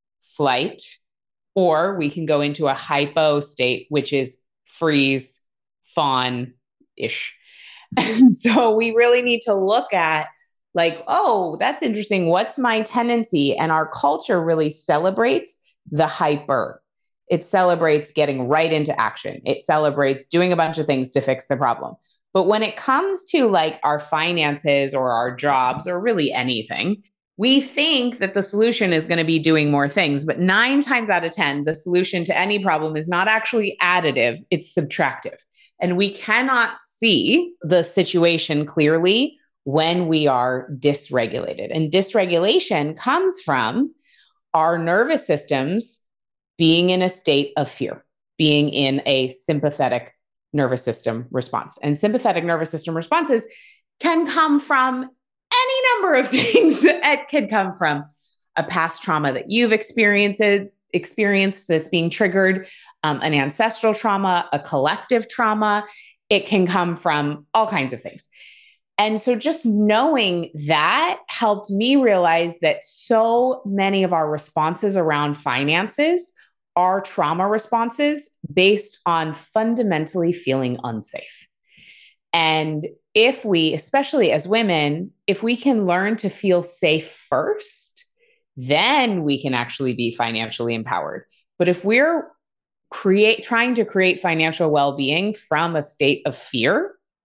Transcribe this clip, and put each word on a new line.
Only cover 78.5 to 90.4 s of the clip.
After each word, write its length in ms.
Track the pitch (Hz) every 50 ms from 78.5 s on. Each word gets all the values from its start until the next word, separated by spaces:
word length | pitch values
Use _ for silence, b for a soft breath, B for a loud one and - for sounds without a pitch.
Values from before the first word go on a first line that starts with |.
| 147
based 460 | 180 185 196 208 202 208 - - - _
on 280 | 180 170 165 160 156 151
fundamentally 1000 | - - - - 220 226 226 233 233 247 208 175 151 156 151 - 190 170 170 175
feeling 460 | 175 - - 131 135 131 123 123 120 -
unsafe. 640 | 123 113 110 - - - - - - - - - _ _ _ b b b b b b b b b b b b _ _ -
And 540 | 170 160 160 160 156 156 156 156 151 147 - - _ _ _ _
if 300 | 208 226 254 269 - -
we, 280 | 220 196 170 160 156 151
especially 600 | 156 - - - 277 285 - - 294 214 160 120
as 160 | 151 143 175
women, 640 | 202 226 233 202 175 156 147 147 147 160 185 196 - _ _
if 160 | - 196 190 -
we 140 | 226 247
can 300 | 233 - 277 254 220 202
learn 300 | 180 175 180 190 208 226
to 120 | 214 - 196
feel 340 | - - - 196 180 175 170
safe 640 | - - - - 160 156 156 156 - - - - _
first, 760 | 139 127 156 - 427 427 - - - - - - _ - - _ _ _ _ _ _ _ _ _ _
then 640 | - 127 127 143 151 190 240 285 302 254 233 202 180 156
we 180 | 147 139 135
can 140 | - 139 127
actually 380 | 120 120 120 - - 135 127 120
be 220 | 107 120 117 117
financially 600 | - 120 117 113 110